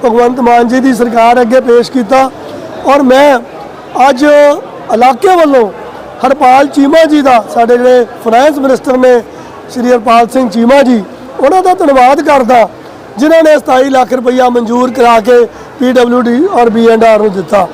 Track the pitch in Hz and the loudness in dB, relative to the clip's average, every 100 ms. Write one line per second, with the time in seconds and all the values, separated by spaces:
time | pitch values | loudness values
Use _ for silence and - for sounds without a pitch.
0 | 254 226 240 254 240 240 240 254 262 226 | 0 0 0 0 0 2 2 0 -2 -2
1 | 240 233 226 247 240 254 247 240 233 262 | -2 0 2 2 2 0 2 0 0 -4
2 | 208 262 262 - - - - - 240 277 | -2 0 0 -6 -18 -16 -16 -8 -2 0
3 | 269 254 294 254 240 - - - - - | 2 4 4 2 -4 -18 -18 -20 -14 -2
4 | 262 254 294 294 294 311 - - - 226 | 0 2 2 4 4 0 -6 -18 -6 0
5 | 247 240 381 370 311 269 214 - - - | 0 2 0 2 2 2 0 -6 -18 -18
6 | - - 247 277 262 254 285 285 277 320 | -20 -6 -4 0 2 2 2 0 0 2
7 | 320 302 269 240 208 233 233 240 247 247 | 2 2 2 0 0 -2 0 2 2 2
8 | 233 - 233 226 285 294 269 254 - 254 | 0 -6 -2 0 0 0 -2 -2 -2 0
9 | 254 240 214 - - - - - 247 247 | 2 0 -2 -18 -20 -20 -16 -6 -2 0
10 | 226 233 233 262 254 233 233 277 262 233 | 2 0 0 -2 -2 -2 2 2 2 0
11 | 185 - - - 269 370 370 370 339 262 | -4 -16 -18 -4 0 0 0 0 0 2
12 | 247 285 311 285 226 247 202 - - - | 2 2 0 0 2 0 0 -4 -20 -20
13 | - - 294 330 320 302 - 262 277 262 | -18 -4 0 2 4 2 2 0 0 0
14 | 247 262 247 254 254 240 226 240 254 226 | -2 -2 -2 0 0 -2 -2 -2 -2 0
15 | 240 233 214 240 226 - - - 254 254 | 2 2 2 2 0 -6 -20 -6 -2 0
16 | 240 247 240 240 359 349 240 220 226 226 | 0 0 0 -2 0 0 0 2 0 2
17 | 226 214 214 190 180 208 170 | 2 2 0 -4 -4 -2 -2